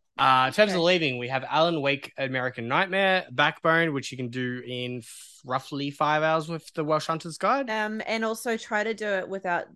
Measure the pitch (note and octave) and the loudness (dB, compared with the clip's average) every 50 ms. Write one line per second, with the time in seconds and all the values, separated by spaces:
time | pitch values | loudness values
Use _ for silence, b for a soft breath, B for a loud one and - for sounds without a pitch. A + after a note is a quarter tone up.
0 | _ _ _ - C3+ C3+ C3 B2+ C3 C3 B2+ - G#3+ G#3 F#3 F3+ E3 F3 F#3 F3 | _ _ _ 2 4 6 6 6 4 4 4 4 4 4 4 4 4 4 4 4
1 | D#3+ C#3 B2+ B2 A#2+ A#2+ C3+ C3 B2+ - C3+ D3+ E3 E3+ E3+ D#3 C3+ C#3 C#3 C3+ | 2 0 -2 -2 -4 -4 -4 -4 -2 0 2 4 4 4 2 2 0 0 0 0
2 | - - - - C3+ C3 C3 C3 B2 B2+ A#2+ - A2+ A#2 C3+ E3 F#3+ F#3 F#3 G3 | -4 -10 -6 -4 -4 -2 -2 -2 -2 -2 -4 -4 -4 0 2 2 2 2 2 2
3 | G3 F#3+ F#3+ F#3 F3 - B2+ B2+ D3 D3+ D#3 - - E3 D#3+ E3 E3 D#3+ C#3+ C3+ | 2 4 2 2 0 -2 0 2 2 2 2 2 2 4 4 4 4 2 0 -2
4 | A#2+ - C3 B2 C3 A#2+ A#2+ C3 B2+ B2 B2 B2+ A#2+ A#2+ B2+ B2 B2 B2 B2 B2 | -4 -6 -8 -8 -8 -6 -4 -4 -4 -4 -6 -8 -8 -8 -8 -6 -6 -6 -8 -10
5 | A2+ - - - - - - - - C3 B2 C3+ - - D3+ C#3 C#3+ C#3+ C#3 - | -12 -14 -18 -20 -20 -20 -20 -14 -6 -4 -4 -4 -4 -6 -6 -6 -6 -4 -2 0
6 | D3+ D3 D3+ D#3 D#3 D#3+ D#3+ D#3+ D3+ D#3+ E3+ D#3 - - - E3+ D#3 D3+ D#3 D3+ | 2 2 4 4 4 2 2 0 0 -4 -8 -10 -10 -10 -8 -4 -2 0 0 0
7 | - - D#3+ D#3 - E3+ D3+ - - G3+ B3 C#4 C#4 A#3 A3 A3 G#3+ G#3+ G#3+ A3 | 0 -2 -4 -4 -6 -8 -6 -2 0 0 2 0 0 -2 -2 -2 -2 -2 -4 -6
8 | - - A3 A3+ A3+ A3 A3+ A3+ - B3+ A3+ A3+ - - A3+ G#3 G#3 A3 A3 G3 | -4 -4 -2 -2 0 -2 -2 -2 -2 -4 -4 -4 -4 -2 -2 -2 0 -2 -4 -4
9 | G#3+ G#3 G3 F#3+ F3+ - F#3+ G3 - F#3 F3 E3 - - - | -4 -2 -2 -2 -2 -4 -6 -6 -2 -2 -2 -2 -2 -6 -12